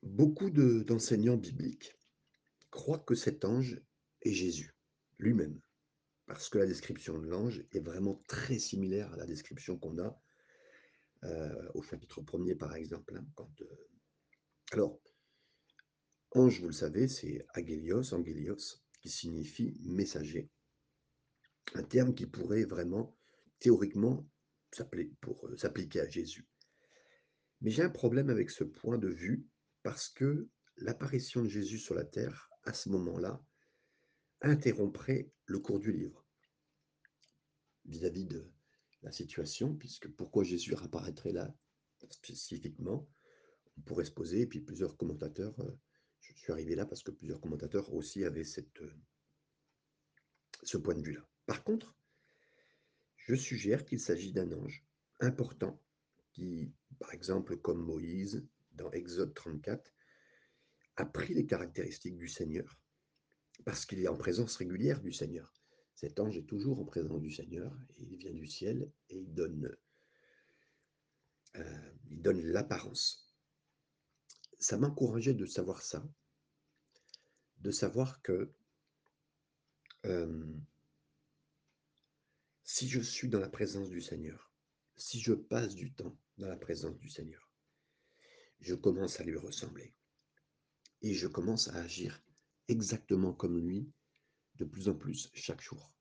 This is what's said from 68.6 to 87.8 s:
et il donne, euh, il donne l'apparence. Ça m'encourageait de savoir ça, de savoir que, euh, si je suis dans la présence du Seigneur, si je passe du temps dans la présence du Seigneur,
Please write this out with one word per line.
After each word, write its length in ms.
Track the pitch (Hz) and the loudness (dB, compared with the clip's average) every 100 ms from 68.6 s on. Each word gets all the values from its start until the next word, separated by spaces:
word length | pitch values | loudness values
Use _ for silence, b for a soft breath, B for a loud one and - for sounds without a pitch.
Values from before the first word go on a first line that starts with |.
| 92 127 135 _ _ | -2 -2 -4 _ _
et 80 | 92 | -12
il 160 | 92 | -8
donne, 420 | 80 82 76 65 - _ b b b b b b b b b b _ _ _ _ _ _ | -2 -2 -2 -6 -8 _ b b b b b b b b b b _ _ _ _ _ _
euh, 380 | - 80 76 - - - | -10 -10 -10 -14 -18 -14
il 100 | 76 | 0
donne 220 | 87 95 | 4 4
l'apparence. 920 | 80 92 101 90 95 - - - _ _ _ _ _ _ _ _ _ _ _ - - - | 4 2 0 -4 -4 -4 -4 -4 _ _ _ _ _ _ _ _ _ _ _ -20 -20 -4
Ça 180 | - 104 | 0 4
m'encourageait 560 | 143 147 123 110 120 | 2 4 2 4 2
de 140 | 123 98 | 2 0
savoir 340 | - 90 92 | -2 -2 -4
ça, 260 | - 76 151 - _ _ _ _ _ _ _ B B B B B B _ | -6 -6 -8 -16 _ _ _ _ _ _ _ B B B B B B _
de 100 | 98 | -2
savoir 500 | - 98 101 131 - | 2 2 4 0 0
que, 320 | - 92 - - _ _ _ _ _ _ _ _ _ _ _ _ _ - | 0 0 0 -8 _ _ _ _ _ _ _ _ _ _ _ _ _ -10
euh, 500 | 104 90 82 80 78 76 73 _ _ _ _ _ _ _ _ _ _ _ _ _ _ _ _ _ _ _ | -2 0 0 -4 -6 -8 -12 _ _ _ _ _ _ _ _ _ _ _ _ _ _ _ _ _ _ _
si 260 | - - 131 | -8 -4 0
je 120 | 131 | 0
suis 300 | 110 - 127 | -2 -4 0
dans 100 | 113 | 0
la 80 | 95 | 0
présence 400 | - 85 98 95 | -2 -2 -2 -4
du 140 | 90 | -6
Seigneur, 500 | 85 80 78 78 - _ _ _ _ - | -6 -8 -8 -12 -18 _ _ _ _ -14
si 220 | - 120 | -8 -4
je 140 | 110 | 2
passe 420 | 107 - 117 113 | 2 2 -2 -2
du 200 | 95 - | -6 -10
temps 240 | - 90 - _ - | -8 -10 -10 _ -10
dans 120 | 98 | -8
la 100 | 90 | -8
présence 400 | - 80 82 - | -6 -4 -4 -8
du 100 | 76 | -14
Seigneur, 420 | - 78 78 _ _ _ b | -12 -12 -14 _ _ _ b